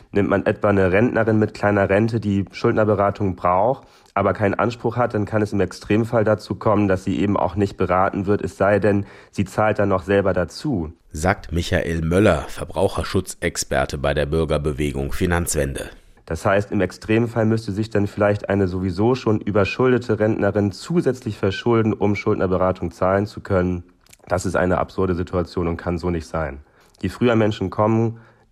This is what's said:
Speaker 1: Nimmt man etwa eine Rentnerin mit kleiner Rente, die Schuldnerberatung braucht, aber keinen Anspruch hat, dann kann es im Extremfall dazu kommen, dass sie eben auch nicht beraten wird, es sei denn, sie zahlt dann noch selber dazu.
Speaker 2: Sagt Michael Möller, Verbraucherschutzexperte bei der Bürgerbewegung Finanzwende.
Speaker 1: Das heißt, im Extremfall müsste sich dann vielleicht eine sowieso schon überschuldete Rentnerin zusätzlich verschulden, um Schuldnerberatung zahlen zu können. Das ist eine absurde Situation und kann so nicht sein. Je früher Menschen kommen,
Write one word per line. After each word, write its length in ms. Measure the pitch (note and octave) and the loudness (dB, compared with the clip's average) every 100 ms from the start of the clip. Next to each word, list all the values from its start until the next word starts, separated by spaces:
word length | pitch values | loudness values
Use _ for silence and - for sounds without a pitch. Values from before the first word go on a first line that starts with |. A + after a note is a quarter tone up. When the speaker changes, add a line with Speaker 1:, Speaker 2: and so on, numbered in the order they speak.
| - | -6
Speaker 1:
Nimmt 180 | G2+ G2+ | -2 0
man 160 | G2 G2+ | 2 0
etwa 240 | G#2 G#2 | 0 2
eine 220 | G2 F#2 | 4 4
Rentnerin 460 | F#2 B2 A2 A2+ G#2+ | 4 2 2 2 2
mit 140 | G#2+ | 2
kleiner 380 | - G#2 G2+ F#2+ | 0 2 2 4
Rente, 300 | F#2+ A2+ A2+ | 2 2 0
die 260 | G#2 G2 F#2 | 0 0 -2
Schuldnerberatung 840 | - A#2+ A2 G#2+ G2 G2+ - G2+ F2 | -2 0 2 2 2 2 0 -2 0
braucht, 500 | F2+ F#2 A2 F3 - - _ | 0 2 2 0 -6 -20 _
aber 180 | G2 G2 | -2 0
keinen 220 | F2+ G2+ | 2 0
Anspruch 420 | - G#2 A2+ A#2+ A#2+ | 0 -2 -2 -4 -2
hat, 160 | A#2 | -2
dann 140 | G#2+ G2 | -2 -2
kann 160 | G#2+ | -2
es 100 | G#2 | -2
im 80 | G2+ | 0
Extremfall 640 | F#2 - - G#2+ A2+ A#2+ | -2 -4 -2 0 2 2
dazu 300 | G#2+ G#2 - | 2 0 -2
kommen, 340 | G2+ A2+ G#2 G2+ | -4 0 2 2
dass 160 | F#2 | 0
sie 140 | - C#2 | 0 -2
eben 180 | G2+ G2 | 0 0
auch 200 | F2 F2+ | 0 0
nicht 200 | G2 - | -2 0
beraten 480 | F2+ F2+ G2 G2 | 0 2 2 0
wird, 160 | F#2+ G#2 | 0 0
es 160 | F#2 - | -2 -2
sei 220 | G2 G2+ | 2 4
denn, 260 | G#2 G2+ G2+ - - | 2 0 -2 -12 -12
sie 140 | - | -6
zahlt 340 | F#2 - G#2+ G#2 | -4 0 0 0
dann 120 | G2+ | 0
noch 140 | F#2+ | 0
selber 280 | F#2+ G2+ F#2+ | 2 2 2
dazu. 640 | F2+ E2+ - D#3 G#2 D#2 - _ | 0 -2 -4 -4 -4 -4 -10 _
Speaker 2:
Sagt 420 | D#2 F2+ G2+ - | -4 -2 -2 -4
Michael 480 | E2 E2 F2 - E2 | -4 0 -2 -2 -2
Möller, 460 | D#2+ F2+ G#2 D#2 - | 0 4 4 2 -2
Verbraucherschutzexperte 1500 | - D2+ D#2 F#2+ - D#2+ G2 - - E2+ - - D2 C#2 C#2+ | -10 -8 -2 -2 -2 -4 -4 -4 -4 -4 -4 -4 -2 -2 -2
bei 160 | D2 | -2
der 120 | D2 C#2+ | 0 0
Bürgerbewegung 840 | D#2+ D#2 D2+ D2+ C#2 D2 C2+ C#2 | 0 0 0 -2 -2 -2 -2 -4
Finanzwende. 760 | - F2+ E2+ F2 D#2 C#2 C2+ - - - - | -2 0 0 0 -2 -2 -4 -10 -14 -20 -18
Speaker 1:
Das 220 | - E2 G#2+ | -10 -4 0
heißt, 240 | G2 G#2 | 0 0
im 100 | G2+ | -2
Extremfall 640 | F#2 - - A2 A#2 A#2 | -2 -4 -2 0 0 0
müsste 280 | A2 A2+ A2+ | 0 0 -2
sich 180 | G2 G#2+ | -6 -2
dann 160 | G#2 G2+ | -2 -2
vielleicht 420 | - G#2 G2+ - | 2 2 2 0
eine 200 | G2+ F#2+ | 0 2
sowieso 480 | F#2 F#2+ F2 A2+ B2+ | 0 -2 0 2 2
schon 240 | A2+ G#2+ | 0 0
überschuldete 800 | - G2+ F#2+ - B2+ B2 A#2 G2+ | 0 0 0 2 2 2 0 0
Rentnerin 500 | G#2+ - G2+ G2+ G2+ | 2 2 0 2 0
zusätzlich 680 | - - E3+ C#3 A#2+ A2+ G#2 | -2 -4 0 0 -2 -4 -2
verschulden, 560 | G2+ F#2+ A#2+ A2+ A2 | -2 0 2 2 2
um 220 | - G2+ | 0 0
Schuldnerberatung 760 | G2 A2 G#2 F#2 F2+ F#2 F2+ F2 | 0 0 0 0 2 0 -2 -6
zahlen 340 | - F#2 G2 G#2+ | -2 0 0 0
zu 140 | - | -6
können. 420 | - F#2+ F2+ F2+ - _ _ - - | -2 0 0 -2 -8 _ _ -18 -6
Das 180 | F#2 F#2+ | -4 -2
ist 80 | |
eine 240 | E2 F2+ F2+ | 0 2 0
absurde 380 | - - F#2 F2 | -2 -2 -2 -2
Situation 500 | F2 F2+ E2+ F#2+ E2+ | -4 -4 -4 -4 -4
und 120 | E2+ | -4
kann 200 | F2 F2 | -4 -4
so 120 | F2+ | -4
nicht 160 | E2 - | -4 -6
sein. 340 | D#2+ D2+ C#2 - _ _ _ | -6 -6 -10 -18 _ _ _
Je 60 | F#2 | -8
früher 260 | - B2 | 0 2
Menschen 360 | A2 G#2+ A2 F#2 | 4 2 0 -4
kommen, 500 | - G#2+ A2+ A2+ A2+ - _ _ | 0 2 2 0 -4 -16 _ _